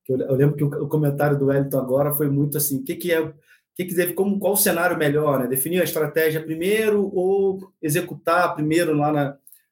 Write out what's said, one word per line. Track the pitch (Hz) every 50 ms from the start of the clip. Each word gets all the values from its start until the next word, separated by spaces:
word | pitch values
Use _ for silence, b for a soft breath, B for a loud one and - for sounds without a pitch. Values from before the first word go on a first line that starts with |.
| _
que | - 131
eu, | 131
eu | 131 - 135
lembro | 127 143 147 147
que | - 151
o, | 143 143 - -
o |
comentário | 139 - 151 151 143 143 143 147 147 143
do | 139 135
Wellington | 135 139 139 139 135 - 135
agora | 123 123 127 139 - 147 139
foi | - 156 139
muito | 139 139 147 147 143
assim: | 151 147 - 139
o | 131 -
que | - 170
que | - - 180
é, | 165 160
o | 156 151 - b b b b b b b _
que | - 185
que | 185 165
deve, | 175 175 175 170
como, | - 196 202 190 196
qual | - 180 202
o |
cenário | 196 - 196 170 170 175 180 170
melhor, | 156 151 143 143 151 151 147 139 131
né? | 123
Definir | 123 131 131 - 165 175 185
a | 170
estratégia | - - 160 151 147 - 165 160 160 156 160 156
primeiro | - 160 160 170 190 214 220 220 214 208 202 196 196 202
ou | 185 180 190 196 196 196 196 190 190 - - _ -
executar | - 156 147 175 170 - 156 147 - 165 170 175 180 165 -
primeiro | 156 151 151 156 170 175 156 151
lá | 147 147 151
na, | 151 147 143 127 - - _ b b b b b